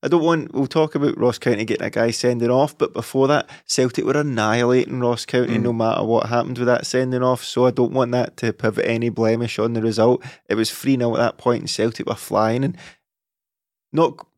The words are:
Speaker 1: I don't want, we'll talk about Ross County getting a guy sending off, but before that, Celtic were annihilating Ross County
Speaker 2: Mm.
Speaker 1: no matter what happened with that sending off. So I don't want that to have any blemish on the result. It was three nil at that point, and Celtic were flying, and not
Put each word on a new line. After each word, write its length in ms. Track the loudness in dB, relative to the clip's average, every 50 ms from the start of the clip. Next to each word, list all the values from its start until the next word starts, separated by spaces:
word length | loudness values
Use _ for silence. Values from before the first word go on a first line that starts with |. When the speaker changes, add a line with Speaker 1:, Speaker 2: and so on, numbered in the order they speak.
| 0
Speaker 1:
I 60 | 2
don't 140 | 2 2 4
want, 300 | 2 2 0 -2 -4 -4
we'll 120 | -4 -4
talk 280 | -2 0 0 0 0 0
about 240 | -2 0 0 0 2
Ross 200 | 0 0 0 0
County 260 | 0 -2 0 0 -2
getting 200 | -4 -2 -4 -4
a 40 | -4
guy 200 | -2 0 0 0
sending 400 | 0 0 0 0 0 0 0 2
off, 260 | 4 4 2 2 0
but 160 | _ -4 -2 -2
before 340 | -8 -8 -4 0 2 2 4
that, 200 | 2 0 0 -4 -14 -20 _
Celtic 400 | _ 0 0 0 0 0 -2 -2
were 80 | 0 0
annihilating 840 | 0 0 0 -2 0 0 2 2 2 4 4 4 2 2 0 -4 -2
Ross 240 | 0 0 0 -2 -4
County 320 | -2 0 0 0 0 0
Speaker 2:
Mm. 60 | 0 0
Speaker 1:
no 100 | 0 0
matter 320 | 0 0 0 0 0 0
what 220 | 0 0 0 0 0
happened 300 | -2 -2 -2 -2 -4 -2
with 80 | 0 0
that 180 | 0 0 0
sending 360 | -2 -2 -2 -2 0 -2 0 0
off. 200 | 0 0 0 -4
So 240 | -6 -2 2 2
I 40 | 2
don't 220 | 4 2 0 0 2
want 200 | 0 0 0 0
that 240 | -2 -2 -4 _
to 180 | -6 -4 -4 -4 _
have 180 | -2 -2 0 0
any 280 | -2 0 0 0 -2 -2
blemish 500 | -2 0 2 2 2 0 -2 -6 -4 -2
on 140 | -2 -2 0
the 80 | 0 0
result. 400 | 0 2 4 4 4 4 2 -2 -12 -20 -20 _ _
It 40 | 0
was 160 | 0 0 -2
three 280 | -2 -4 0 0 2 2
nil 180 | 2 0 0
at 40 | 2
that 180 | 0 0 -2 _
point, 220 | 0 0 0 0 -2
and 80 | -6
Celtic 360 | -2 -2 -2 -2 -2 -4 -6
were 80 | -6 -6
flying, 480 | -6 -6 -2 0 2 2 2 0 0 -2
and 140 | -4 -4 -8 -16 -20 -20 _ _ _ _ _ _ _ _ _ _ _ _ _ _ _ _ _ _ _ 0
not 340 | 2 2 2 0 -6 -20 _ _